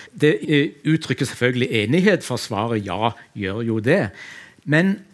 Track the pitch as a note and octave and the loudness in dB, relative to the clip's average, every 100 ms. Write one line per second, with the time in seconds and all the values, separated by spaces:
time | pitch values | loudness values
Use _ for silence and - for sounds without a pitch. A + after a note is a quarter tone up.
0 | - - D3 - - D3+ D#3 - D3+ D#3 | -18 0 2 2 2 2 0 -2 -2 0
1 | - C3 B2+ - B2 B2 A#2+ A#2 G#2 D#3+ | 0 -4 -4 0 0 0 0 0 2 4
2 | F#3+ F3 - B2 - G2+ A#2 A2+ G2 F#2 | 4 2 0 -6 -4 -4 -2 -2 -2 -2
3 | A2+ - - - F#2+ G#2 A#2 A2+ G#2+ F#3 | -2 -4 -10 -8 -6 -4 -2 -2 0 0
4 | A2 - - - - _ - D3+ F#3+ G3+ | 0 -6 -18 -20 -20 _ 0 2 2 0
5 | - | -6